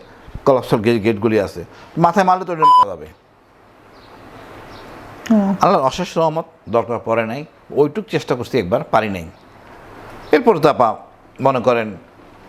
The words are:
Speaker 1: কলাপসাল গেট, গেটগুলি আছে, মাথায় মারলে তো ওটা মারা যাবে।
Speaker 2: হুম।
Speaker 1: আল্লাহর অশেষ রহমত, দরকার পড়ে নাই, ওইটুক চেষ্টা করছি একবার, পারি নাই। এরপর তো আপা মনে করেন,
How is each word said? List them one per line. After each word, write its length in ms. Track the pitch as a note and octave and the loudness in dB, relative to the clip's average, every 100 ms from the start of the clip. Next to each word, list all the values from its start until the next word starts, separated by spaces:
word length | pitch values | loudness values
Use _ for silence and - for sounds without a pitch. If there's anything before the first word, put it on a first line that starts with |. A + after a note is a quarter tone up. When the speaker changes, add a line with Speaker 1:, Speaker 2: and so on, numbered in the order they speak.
| - - - - - | -12 -20 -18 -4 0
Speaker 1:
কলাপসাল 340 | B2+ - B2+ | 0 0 0
গেট, 240 | A2 A#2 | 2 2
গেটগুলি 360 | G#2 G2+ A2+ G#2+ | 0 0 0 0
আছে, 260 | F#2 F2 E2 - - D#3+ | -2 -6 -16 -18 -10 0
মাথায় 280 | E3+ G3 F#3 | 0 2 2
মারলে 200 | F#3 F3+ | 0 -2
তো 80 | |
ওটা 80 | D#3+ | 0
মারা 280 | G4+ B5+ G2+ | 4 4 2
যাবে। 160 | E2 D2+ - _ _ _ _ _ _ - - - - - - - - - - - - - - - | -4 -16 -20 _ _ _ _ _ _ -20 -20 -20 -20 -20 -20 -20 -20 -20 -20 -20 -20 -20 -10 -2
Speaker 2:
হুম। 260 | A3 G3 F#3+ | 0 0 0
Speaker 1:
আল্লাহর 220 | F3 F#3 | 2 2
অশেষ 340 | C3 - F3 E3+ | 0 -4 -6 -2
রহমত, 280 | D#3+ D#3+ E3+ - - | -2 -2 -8 -14 -4
দরকার 300 | A#2 A#2 A2 A2+ | -2 -2 -4 -2
পড়ে 200 | A2+ A2+ | -2 -2
নাই, 200 | C3+ D3+ _ - | -8 -14 _ -4
ওইটুক 340 | - D3 F3+ G3 | 0 0 -2 -6
চেষ্টা 240 | D#3 - B2 | -6 -4 -6
করছি 240 | A#2 B2+ | -2 -4
একবার, 240 | F2 B2 D#3+ | 0 -2 0
পারি 180 | C3+ G#2+ | -2 -2
নাই। 160 | F#2 E2 - - - - - - - - - - | -6 -12 -20 -20 -20 -20 -20 -20 -20 -20 -20 -2
এরপর 280 | D4 A#3+ E3+ | 2 4 4
তো 100 | D3 | 4
আপা 260 | C3 A2+ G2+ - _ _ - | 4 2 0 -10 _ _ -2
মনে 180 | C3 B2+ | -2 0
করেন, 320 | A#2+ A#2+ G#2+ F2 - - - - | 2 0 -2 -10 -18 -20 -20 -20